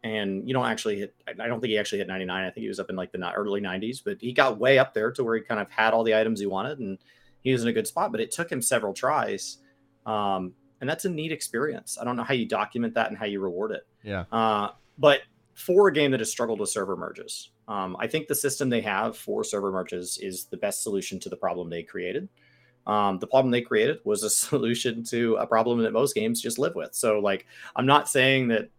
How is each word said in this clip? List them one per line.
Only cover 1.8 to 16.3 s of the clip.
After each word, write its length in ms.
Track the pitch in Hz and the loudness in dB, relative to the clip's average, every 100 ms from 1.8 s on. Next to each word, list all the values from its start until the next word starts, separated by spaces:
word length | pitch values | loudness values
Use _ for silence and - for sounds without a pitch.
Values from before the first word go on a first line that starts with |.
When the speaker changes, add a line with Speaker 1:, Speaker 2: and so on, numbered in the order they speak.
| 104 101 | 0 -4
Speaker 1:
hit 100 | 92 | -4
ninety-nine. 340 | 95 92 92 | -4 -4 -4
I 60 | 92 | -4
think 140 | - | -6
he 40 | 110 | -8
was 120 | 98 | -6
up 100 | 95 | -6
in, 80 | 95 | -6
like, 160 | 90 | -6
the 60 | 95 | -6
ni-, 120 | 87 | -6
early 280 | 98 104 101 | -4 -2 -2
nineties, 400 | 98 92 110 131 | -4 -4 -6 -6
but 160 | - 196 | -6 -6
he 140 | 120 | -2
got 240 | 127 135 107 | 4 4 6
way 200 | 127 135 | 6 6
up 160 | 127 | 6
there 180 | 110 110 | 2 -2
to 100 | 127 | -2
where 120 | 120 113 | -2 -2
he 60 | |
kind 200 | - 110 | -2 -4
of 100 | 101 | -2
had 220 | - 110 | 2 4
all 100 | 113 | 4
the 100 | 113 | 4
items 280 | 110 110 107 | 4 2 0
he 40 | 101 | -2
wanted, 340 | 95 120 147 | -2 -4 -6
and 180 | 104 95 _ _ _ _ | -8 -8 _ _ _ _
he 120 | 131 | 0
was 80 | 131 | 2
in 80 | 117 | 2
a 40 | |
good 140 | 113 110 | 0 -2
spot, 240 | - 214 | -2 -2
but 80 | 117 | -2
it 100 | 113 | -4
took 220 | - - | -4 -4
him 100 | 143 | -2
several 320 | - 123 104 | 0 0 0
tries. 680 | 98 131 147 110 101 - - _ _ _ _ - | -2 0 2 0 -4 -8 -14 _ _ _ _ -4
Um, 500 | 110 101 95 92 - _ _ | -2 0 0 -4 -12 _ _
and 80 | 131 | -6
that's 160 | 160 190 | -4 -4
a 40 | |
neat 220 | 165 156 | -4 -6
experience. 680 | 156 - 117 147 - - - | -6 -6 -4 -4 -6 -10 -8
I 40 | |
don't 140 | 117 123 | -6 -4
know 60 | |
how 100 | 117 | 0
you 120 | 135 113 | 0 0
document 500 | 104 104 120 117 117 | -2 -2 -2 -2 0
that 120 | 110 | -2
and 100 | 104 | -2
how 80 | 107 | -4
you 140 | 101 | -2
reward 320 | 95 87 110 | -4 -4 -4
it. 160 | 104 - _ | -6 -10 _
Speaker 2:
Yeah. 220 | 107 98 87 | -6 -6 -2
Speaker 1:
Uh, 420 | 113 113 107 104 - _ - | 2 4 4 0 -6 _ 4
but 240 | 147 143 - _ _ | 6 6 2 _ _
for 340 | - - 185 202 | -14 2 6 6
a 60 | |
game 180 | 151 143 | 6 4
that 80 | 131 | 2
has 100 | |
struggled 300 | 110 | 0